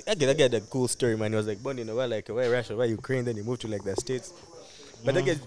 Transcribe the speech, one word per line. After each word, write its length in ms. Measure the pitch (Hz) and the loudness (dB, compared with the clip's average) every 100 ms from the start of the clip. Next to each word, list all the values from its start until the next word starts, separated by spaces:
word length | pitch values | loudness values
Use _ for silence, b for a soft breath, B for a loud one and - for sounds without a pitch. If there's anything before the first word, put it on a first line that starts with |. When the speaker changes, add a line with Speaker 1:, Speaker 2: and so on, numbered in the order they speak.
| - | -2
Speaker 1:
okay, 180 | 208 135 | 2 4
that 120 | 147 | 6
guy 60 | |
had 100 | 135 | 6
a 80 | 113 | 4
cool 260 | 101 135 123 | 0 -2 0
story, 300 | - 123 110 | 2 2 2
man. 140 | 107 | 2
He 40 | 110 | 0
was 100 | 107 | 0
like 140 | 101 | -4
born 180 | 135 131 | -6 -6
in, 140 | 110 | -4
where, 140 | 113 127 | -2 -2
like, 220 | 110 101 | -2 -4
where 200 | 110 123 | 0 2
Russia, 260 | 123 120 110 | 2 0 0
where 100 | 120 | 0
Ukraine, 380 | 107 - 131 123 | 0 -2 -2 0
then 100 | 110 | -2
he 60 | |
moved 180 | 107 123 | -4 -4
to, 60 | 110 | -4
like, 160 | 104 | -4
the 120 | 98 95 | -2 -4
States. 340 | - 127 - - - B B B B - | -2 -4 -6 -16 -20 B B B B -4
But 120 | 117 147 | 0 2
that 80 | 180 | 2
Speaker 2:
Mm. 20 | |
Speaker 1:
guy, 120 | 156 | 0